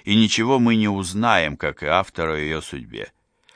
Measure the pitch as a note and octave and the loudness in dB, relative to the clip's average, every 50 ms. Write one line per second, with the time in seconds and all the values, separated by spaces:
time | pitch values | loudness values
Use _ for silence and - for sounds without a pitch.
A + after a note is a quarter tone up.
0 | - G2 G#2 A2 A2 G3+ - A2+ A2+ B2 C#3 B2+ A#2 A#2 A2+ A2 G#2+ G#2 G2 G2 | -2 2 4 4 4 4 2 0 0 2 2 2 4 4 4 2 2 0 0 -2
1 | F#2 F2 F#2+ G#2 A#2 A#2 G#2+ F2+ D#2+ D2+ - - D#2+ D2 C2+ - D2+ D2+ E2 F#2 | -4 -4 -4 -2 0 2 2 2 2 0 -4 -4 -6 -6 -6 -4 -2 0 0 0
2 | F#2+ - - E2+ E2 D#2+ D#2 D2+ D2+ D2+ D#2 D#2 - - C#2+ C2 A1+ A1+ A1 G#1+ | 0 -2 -4 -6 -4 -4 -2 -4 -4 -4 -6 -6 -8 -10 -12 -14 -14 -14 -14 -14
3 | G1+ - _ _ _ _ _ _ _ _ _ | -14 -14 _ _ _ _ _ _ _ _ _